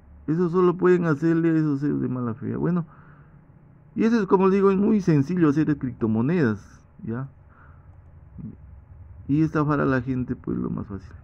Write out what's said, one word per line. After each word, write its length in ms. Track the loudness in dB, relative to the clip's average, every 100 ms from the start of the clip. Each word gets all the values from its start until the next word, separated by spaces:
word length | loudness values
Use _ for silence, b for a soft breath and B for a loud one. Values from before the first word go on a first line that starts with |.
| -18 -12 -6
Eso 220 | -2 0
solo 280 | 2 2 2
pueden 280 | 2 4 2
hacerle 440 | 0 0 2 2
a 80 | 2
esos 220 | 0 -2
sellos 220 | -2 -2
de 60 | -2
mala 280 | -4 -6 -6
fe. 200 | -8 -4
Bueno, 300 | -2 -2 -4 B B B B B B -20 -20 -20 -10 -2
y 80 |
eso 180 | 2 2
es, 60 | 4
como 180 | 4 4
les 80 |
digo, 160 | 4 4
es 80 | 2
muy 240 | 2 2
sencillo 480 | 4 2 2 2 2
hacer 260 | 2 0 -2
criptomonedas, 840 | -4 -4 -2 0 0 0 0 -2 -8 -20 -20 -16
¿ya? 240 | -10 -10 -10 -16 -20 b b b b b -20 -20 -20 -18 -16 -18 -20 -20 -20 -20 -20 -12 -2
Y 140 | 0
estafar 380 | 0 0 0 0
a 60 | 0
la 160 | -2
gente, 340 | -2 -4 -6 -8
pues, 220 | -6 -6
lo 120 | -6
más 160 | -8 -10
fácil. 260 | -14 -16 -20